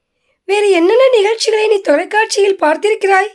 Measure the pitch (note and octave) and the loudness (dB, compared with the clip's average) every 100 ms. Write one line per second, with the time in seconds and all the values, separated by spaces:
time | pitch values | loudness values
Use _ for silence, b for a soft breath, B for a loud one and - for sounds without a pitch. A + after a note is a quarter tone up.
0 | _ _ _ _ - G4+ G#4 F4+ F4 A4+ | _ _ _ _ -6 -2 0 2 2 4
1 | C5 A#4+ G4 A4+ A#4 A4 G#4+ G#4 G4 D4 | 4 2 0 -2 -2 -2 0 0 0 -2
2 | E4+ G#4 A4 G#4+ G4+ F#4+ D#4 D#4 G#4 A4 | -2 -2 -2 0 -2 0 -2 0 -2 -2
3 | G4 F#4+ G#4 | 0 0 -2